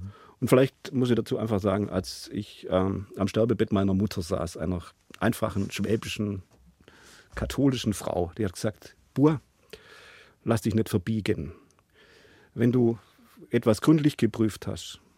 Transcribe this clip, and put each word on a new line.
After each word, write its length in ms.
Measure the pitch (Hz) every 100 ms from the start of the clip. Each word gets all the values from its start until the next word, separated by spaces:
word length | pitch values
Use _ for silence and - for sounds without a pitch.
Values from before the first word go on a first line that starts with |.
| 95 - - _
Und 60 | 123
vielleicht 420 | 127 135 - -
muss 180 | 135 123
ich 60 | 117
dazu 220 | - 117
einfach 240 | 110 104
sagen, 280 | 98 95 98
als 400 | 92 - - -
ich, 340 | - 104 - -
ähm, 380 | 90 95 98 101 -
am 140 | 98
Sterbebett 420 | - 113 110 107
meiner 220 | 101 98
Mutter 280 | 95 104 -
saß, 360 | 87 98 85 -
einer 240 | 82 90 - - _ -
einfachen 540 | 104 120 110 98 98
schwäbischen 720 | - 98 220 - - 107 98 - _ _ _ _ - - - _
katholischen 600 | - - - 139 127 -
Frau, 400 | 101 - - 85 -
die 60 |
hat 80 | 104
gesagt: 460 | - 110 - - - _
"Bur, 260 | - 147 151 - _ _ - - - - - - _
lass 160 | - 113
dich 160 | 120 101
nicht 140 | 110
verbiegen. 640 | 104 101 110 98 104 71 - _ _ _ _ _ - _ - _
Wenn 200 | - 120
du 260 | 123 117 120 - _ _ - -
etwas 280 | 120 117 107
gründlich 380 | - 160 147 -
geprüft 500 | 110 - 110 - -
hast 320 | 101 - - _